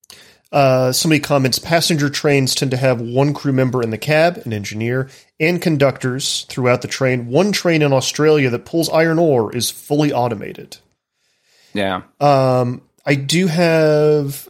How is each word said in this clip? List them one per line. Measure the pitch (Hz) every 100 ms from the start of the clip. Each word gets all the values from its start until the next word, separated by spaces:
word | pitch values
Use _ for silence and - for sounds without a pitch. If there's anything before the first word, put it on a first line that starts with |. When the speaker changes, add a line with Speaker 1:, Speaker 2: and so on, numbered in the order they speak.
| - - - _ _
Speaker 1:
Uh, | 151 135 131 127
somebody | 127 165 151
comments, | 147 143 131 -
"Passenger | - 165 - 160 143
trains | 143 151 143 131 -
tend | 139
to | 127
have | 131 120
one | 117 123 143 143
crew | 147
member | 131 131 123
in | 113
the | 107
cab, | - 156 170 180 120
an |
engineer, | 107 101 107 117 127 135 - _ -
and | 156 175
conductors | 175 151 139 127 127 127 - - -
throughout | - 123 123
the | -
train. | - 131 127 120
One | 135 208
train | 190 175 160
in | 147
Australia | 135 - - 151 151 131
that | 117 -
pulls | 165 147
iron | 160 165 160
ore | 170 127 107 123
is | -
fully | - - 147 147
automated." | 135 120 147 - - - - _ _ _ _ _ _ _ _ _ 101
Speaker 2:
Yeah. | 98 92 - -
Speaker 1:
Um, | 143 135 131 127 123 123 _ _ -
I |
do | 143 139 165 185
have | 160 170 160 156 151 151 151 139 139 -